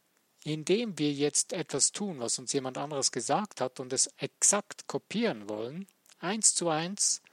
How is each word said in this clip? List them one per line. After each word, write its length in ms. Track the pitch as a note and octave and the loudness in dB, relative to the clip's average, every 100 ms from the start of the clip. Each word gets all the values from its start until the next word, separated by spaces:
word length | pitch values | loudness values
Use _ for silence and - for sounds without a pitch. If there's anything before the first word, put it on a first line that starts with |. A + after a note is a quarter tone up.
| _ _ _ _ | _ _ _ _
indem 540 | D3+ D#3 D3+ G3 A#3+ D3+ | -6 -2 2 2 2 0
wir 140 | D3 | 0
jetzt 420 | C#3+ D3 - - | 2 2 2 0
etwas 380 | F3 D3+ C#3+ - | -2 -4 2 2
tun, 280 | - G#3 D3 | 2 -4 -4
was 200 | A#2 - | -2 -2
uns 140 | B2+ | -2
jemand 240 | C#3 C3 B2+ | -2 -2 -4
anderes 340 | D3 C#3+ B2 | -4 0 0
gesagt 500 | C3 A2+ D3+ G#3+ - | 0 0 0 0 -4
hat 180 | B2+ - | -4 -4
und 140 | B2+ | -6
es 140 | B2+ - - | -4 -4 -6
exakt 720 | C#3 _ - G3+ - - - | -8 _ 4 4 0 -10 -8
kopieren 600 | C#3 - G3+ A#3 A#2+ G2+ | -8 -4 0 0 -2 -4
wollen, 380 | G#2+ A#2 D#3+ G3 _ _ - | -6 -6 -8 -12 _ _ -8
eins 360 | E3 A3 G3+ - | -4 2 4 4
zu 140 | E3+ | 2
eins, 520 | D#3 E3+ G3+ - - - | 0 0 0 0 0 -6